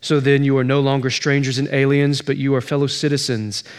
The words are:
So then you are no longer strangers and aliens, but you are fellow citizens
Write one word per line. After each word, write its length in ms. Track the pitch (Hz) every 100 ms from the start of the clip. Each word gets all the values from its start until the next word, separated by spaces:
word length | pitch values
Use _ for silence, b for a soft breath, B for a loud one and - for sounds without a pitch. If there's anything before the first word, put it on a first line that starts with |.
So 180 | - 147
then 240 | 135 139
you 140 | 139 135
are 60 |
no 180 | 127 143
longer 300 | 139 139 127
strangers 480 | - 147 139 135 127
and 100 | 143
aliens, 520 | 139 135 143 143 139
but 120 | - 139
you 200 | 139 135
are 60 |
fellow 260 | - 143 139
citizens 760 | - 151 143 135 117 107 101 -